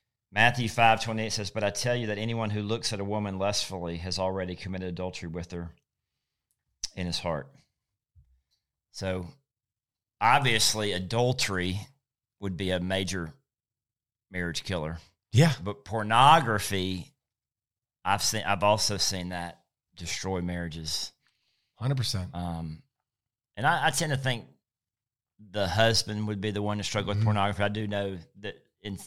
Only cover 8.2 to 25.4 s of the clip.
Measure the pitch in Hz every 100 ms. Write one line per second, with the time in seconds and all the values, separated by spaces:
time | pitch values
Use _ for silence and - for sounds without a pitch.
8.2 | - _ _ _ _ _ _ - 95 92
9.2 | 85 - _ _ _ _ _ _ _ -
10.2 | 110 139 131 113 - 110 107 90 90 113
11.2 | 123 127 - 95 90 95 - _ _ _
12.2 | _ - 101 90 95 92 90 95 95 95
13.2 | 82 73 _ _ _ _ _ _ _ _
14.2 | _ 92 87 80 - 92 78 80 - _
15.2 | _ 110 160 139 175 202 - 110 107 113
16.2 | 139 160 127 107 - 98 92 92 78 _
17.2 | _ _ _ _ _ _ _ _ 92 104
18.2 | - 110 90 101 104 107 - 98 - 95
19.2 | 90 90 87 - _ _ _ - 85 -
20.2 | 95 95 87 87 85 80 78 - - _
21.2 | _ _ _ _ _ - 123 139 113 95
22.2 | 90 87 87 82 82 78 - _ _ _
23.2 | _ _ _ - 131 170 147 151 160 135
24.2 | 135 120 - _ _ _ _ _ _ _
25.2 | _ _